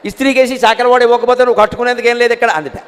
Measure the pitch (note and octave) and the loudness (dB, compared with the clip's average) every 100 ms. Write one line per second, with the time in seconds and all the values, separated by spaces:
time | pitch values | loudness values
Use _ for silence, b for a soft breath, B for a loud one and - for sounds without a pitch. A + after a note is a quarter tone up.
0 | G#3 - C4+ C4 B3+ B3+ A#3 A3 B3 B3 | -14 -4 -2 0 0 0 0 2 2 2
1 | A#3+ A#3+ A#3 B3 B3 A3 G#3 G#3 A#3+ A#3+ | 2 2 0 2 2 2 0 0 -4 -2
2 | A#3 A#3+ A#3+ A#3 A#3 D#3 C#3+ C3 | -2 0 0 0 -2 -2 -6 -14